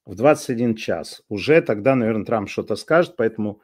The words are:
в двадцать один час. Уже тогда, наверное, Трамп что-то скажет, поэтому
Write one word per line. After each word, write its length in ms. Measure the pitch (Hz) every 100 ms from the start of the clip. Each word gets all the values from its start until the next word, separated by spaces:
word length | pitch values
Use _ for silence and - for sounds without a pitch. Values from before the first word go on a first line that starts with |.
| -
в 80 |
двадцать 360 | 95 139 147 -
один 240 | 117 120
час. 480 | 110 - 87 - - -
Уже 320 | 101 90 160
тогда, 320 | 165 104 113
наверное, 320 | 131 110 110 95
Трамп 240 | 110 98
что-то 260 | - - -
скажет, 400 | - 160 151 -
поэтому 460 | 113 110 104 101